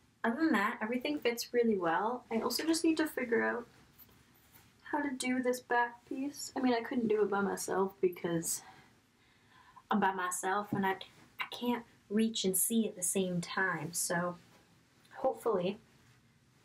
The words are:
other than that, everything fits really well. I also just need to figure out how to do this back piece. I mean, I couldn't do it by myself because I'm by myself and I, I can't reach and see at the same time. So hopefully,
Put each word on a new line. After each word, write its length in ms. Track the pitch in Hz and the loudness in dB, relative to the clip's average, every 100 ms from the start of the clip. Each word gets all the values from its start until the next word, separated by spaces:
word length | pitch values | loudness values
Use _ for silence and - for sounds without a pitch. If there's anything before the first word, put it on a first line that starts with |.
| _ _ | _ _
other 140 | 226 269 | -2 2
than 140 | 320 | 4
that, 260 | 220 208 240 | 4 2 -2
everything 380 | 220 254 294 294 | -2 -2 -2 0
fits 340 | 240 233 - | 0 -2 0
really 240 | 240 233 196 | 2 4 4
well. 460 | 165 170 214 247 - | 2 2 0 -4 -4
I 80 | 226 | -2
also 260 | 247 - 311 | -2 -2 0
just 180 | 320 | 2
need 140 | 330 320 | 2 2
to 100 | 311 | 0
figure 360 | - 240 226 | -2 0 2
out 240 | 220 233 247 - - - - - _ _ _ - _ _ | 2 -2 -6 -16 -20 -20 -20 -20 _ _ _ -20 _ _
how 180 | - 302 | -6 -4
to 100 | 285 | -2
do 300 | 262 254 254 | -2 -2 0
this 180 | 247 247 | 0 -2
back 440 | - 240 240 - - | 0 2 0 -2 -10
piece. 440 | 269 285 - - 277 | -6 -6 -6 -8 -2
I 60 | |
mean, 120 | 254 | 2
I 80 | 233 | 2
couldn't 260 | 233 254 220 | 0 0 2
do 140 | 214 | 2
it 80 | 202 | 2
by 120 | 202 | 2
myself 520 | 196 185 - 185 190 - | 0 -2 -2 0 0 2
because 640 | 180 175 175 170 165 - - - - _ _ _ _ _ _ - - - - | 0 2 0 0 0 -6 -8 -20 -20 _ _ _ _ _ _ -20 -20 -12 -2
I'm 80 | 208 | 0
by 140 | 190 | 2
myself 580 | 190 180 - 190 202 202 | 0 -2 -2 -2 -2 -2
and 120 | 202 190 | 0 0
I, 120 | 190 - - - - | -2 -6 -20 -16 -10
I 60 | - | -10
can't 340 | - 240 233 - - - | -4 -2 -2 -4 -18 -2
reach 340 | 208 226 220 | 0 2 0
and 140 | 190 185 | 0 0
see 300 | - 226 208 | 2 2 0
at 80 | 185 | -2
the 80 | |
same 380 | 175 196 185 175 | -2 0 0 -2
time. 520 | - - 190 165 156 | -2 -2 -2 -2 -4
So 440 | 175 - 175 175 175 - - _ _ _ _ - - | -4 -2 0 -2 -6 -14 -20 _ _ _ _ -20 -4
hopefully, 600 | 262 226 233 196 180 208 - _ - - _ _ _ _ | -2 0 0 0 0 -4 -10 _ -20 -20 _ _ _ _